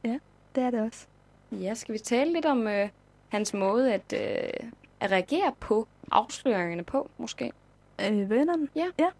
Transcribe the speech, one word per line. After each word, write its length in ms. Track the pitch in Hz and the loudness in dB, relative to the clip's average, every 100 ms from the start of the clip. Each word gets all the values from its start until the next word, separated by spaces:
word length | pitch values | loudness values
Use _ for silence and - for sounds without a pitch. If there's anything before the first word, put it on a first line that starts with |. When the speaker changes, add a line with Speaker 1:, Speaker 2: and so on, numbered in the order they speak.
Speaker 1:
Ja, 140 | 233 262 _ _ _ | -2 -4 _ _ _
det 80 | - | 0
er 80 | 247 | 0
det 100 | 240 | 0
også. 260 | 220 - - - _ - _ | -2 -6 -20 -20 _ -20 _
Speaker 2:
Ja, 220 | 202 185 | -6 -4
skal 180 | 226 - | -6 -6
vi 60 | 214 | -8
tale 340 | - 240 294 | 0 2 2
lidt 140 | 339 320 | 2 2
om, 200 | 262 220 | 2 2
øh, 200 | 202 208 - _ _ _ | 0 0 -4 _ _ _
hans 260 | 208 214 | -4 -2
måde 400 | 202 190 220 262 | 0 2 4 2
at, 180 | 196 - | 2 -2
øh, 560 | - 104 - - - 233 - - _ | -4 -2 -2 -4 -6 -10 -16 -20 _
at 100 | 202 | 2
reagere 420 | 190 180 311 359 - | 2 2 0 0 -2
på 280 | - 214 220 _ - | 0 0 0 _ 2
afsløringerne 720 | - 233 - 269 196 175 170 | 2 2 -4 0 0 0 -4
på, 280 | 180 269 - - | -2 -4 -4 -10
måske? 340 | - - - - _ _ _ - | -12 -8 -8 -10 _ _ _ -4
Speaker 1:
Øh, 300 | 196 208 196 | 0 0 2
Vernon? 380 | 220 311 339 285 | 2 2 0 -2
Speaker 2:
Ja. 120 | 302 349 - | -2 -4 2
Speaker 1:
Ja. 100 | 339 | 0